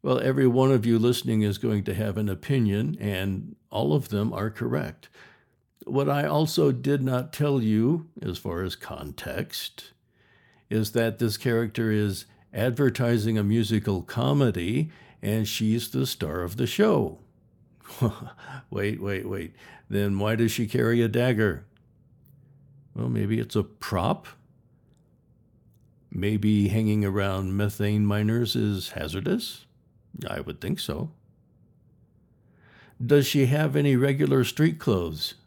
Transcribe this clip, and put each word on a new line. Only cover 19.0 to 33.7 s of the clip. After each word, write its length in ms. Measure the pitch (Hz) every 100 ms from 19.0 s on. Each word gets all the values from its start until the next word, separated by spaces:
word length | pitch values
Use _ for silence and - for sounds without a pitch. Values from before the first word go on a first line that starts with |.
wait, 260 | 101 95 95
wait. 260 | 98 82 - - - _
Then 280 | 101 101 98
why 180 | 104 113
does 160 | 113
she 140 | - 110
carry 360 | 123 117 117
a 60 | 117
dagger? 580 | 120 127 110 107 71 - _ _ _ _ _ - - _ - - - -
Well, 160 | 110 120
maybe 300 | 113 101 110
it's 160 | 110
a 80 | 110
prop? 640 | 98 - - 95 104 190 - - _ _ _ _ _ _ _ _ _ _ _ _ _ _ _ _ _
Maybe 580 | - 101 107 107 104 101
hanging 360 | 110 110 107
around 520 | 101 98 98 95 95 98
methane 480 | 104 - 104 104
miners 520 | 104 104 107 117 120 117
is 340 | 107 98 -
hazardous? 720 | - 78 87 - 233 - - _ _ _ _ _ - -
I 120 | 98
would 200 | - 78
think 200 | 85 160
so. 320 | - 73 156 - _ _ _ _ _ _ _ _ _ _ _ _ _ _ _ - - -
Does 240 | 117 147 135
she 180 | 147 127
have 300 | 147 156